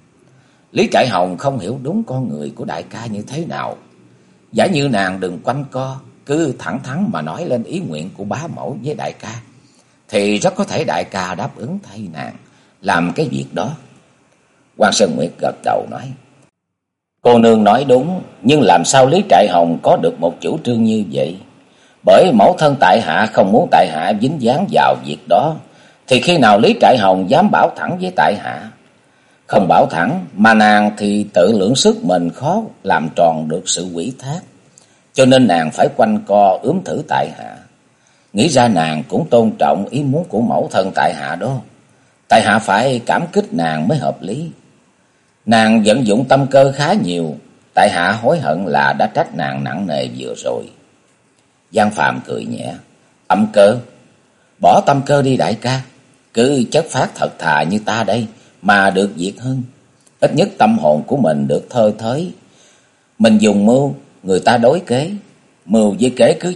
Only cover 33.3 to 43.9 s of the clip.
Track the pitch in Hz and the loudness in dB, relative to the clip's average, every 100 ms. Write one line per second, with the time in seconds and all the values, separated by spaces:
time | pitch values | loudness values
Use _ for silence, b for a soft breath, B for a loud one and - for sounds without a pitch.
33.3 | 80 78 90 90 - 90 85 101 - 127 | 2 -4 -6 -6 -6 -6 -8 -8 -10 -10
34.3 | 165 - _ _ b b b b - 127 | -10 -12 _ _ b b b b 2 6
35.3 | 131 120 85 80 - - - 110 107 104 | 6 4 2 -2 0 -2 2 0 0 0
36.3 | 101 101 90 113 185 - 80 - 65 78 | 4 4 2 0 -4 -4 -8 -4 -4 -4
37.3 | 78 57 50 - _ _ b b b b | -8 -18 -18 -20 _ _ b b b b
38.3 | 98 156 131 120 92 80 78 - 98 82 | -2 0 2 2 2 0 -4 -4 -4 2
39.3 | 117 113 - 71 80 101 127 143 143 - | 2 2 0 0 0 -2 -4 -2 -2 -2
40.3 | 101 117 - 151 107 95 80 76 80 71 | -2 -2 -2 -2 -2 -2 0 -2 -2 -8
41.3 | 85 110 131 - _ b b b b - | -6 -6 -6 -10 _ b b b b 0
42.3 | 110 104 107 101 98 131 123 117 90 87 | 2 4 0 2 0 0 -2 -2 -4 -2
43.3 | 101 101 82 80 78 82 | -4 -4 -2 -2 -2 -2